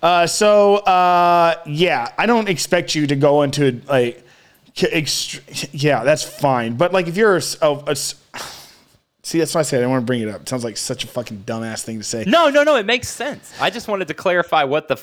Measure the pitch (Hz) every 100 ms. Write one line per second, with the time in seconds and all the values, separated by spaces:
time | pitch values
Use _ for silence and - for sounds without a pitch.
0 | 170 175 170 - 208 208 202 202 - 185
1 | 180 175 175 175 165 160 151 147 175 135
2 | 120 - 208 233 202 156 - 175 175 156
3 | 143 139 143 147 143 139 139 120 - 135
4 | 120 - _ _ _ _ _ - 185 165
5 | 147 - - - - 143 - 151 147 127
6 | 123 151 - - 139 123 117 120 175 190
7 | 175 175 220 175 - - 156 143 143 143
8 | - - _ - - - - _ _ _
9 | _ _ - 165 156 170 - 131 123 131
10 | 117 123 107 95 - 127 117 101 - 120
11 | 117 127 117 104 107 113 113 107 - 113
12 | 98 113 180 330 311 285 294 277 202 247
13 | - - 262 240 - - 139 233 - 196
14 | 160 156 190 175 170 160 139 151 151 127